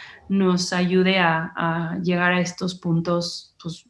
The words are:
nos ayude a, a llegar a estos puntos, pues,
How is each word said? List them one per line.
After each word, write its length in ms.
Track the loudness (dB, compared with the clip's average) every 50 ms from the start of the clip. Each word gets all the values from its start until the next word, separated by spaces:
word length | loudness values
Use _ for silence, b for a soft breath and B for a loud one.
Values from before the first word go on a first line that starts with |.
| B B B B B
nos 460 | -2 0 2 4 4 2 2 0 -2 0
ayude 460 | 0 0 2 4 4 4 4 4 4
a, 340 | 4 2 2 0 -2 -6 -6
a 440 | -4 -2 -2 -2 -2 -4 -4 -4 -4
llegar 320 | -2 0 0 2 2 2 2
a 80 | 2
estos 320 | 0 -2 -4 -6 -6 -6 -6
puntos, 800 | -6 -2 0 0 0 0 0 0 -2 -2 -4 -8 -12 -16 _ _ _
pues, 240 | -14 -12 -12 -14 -18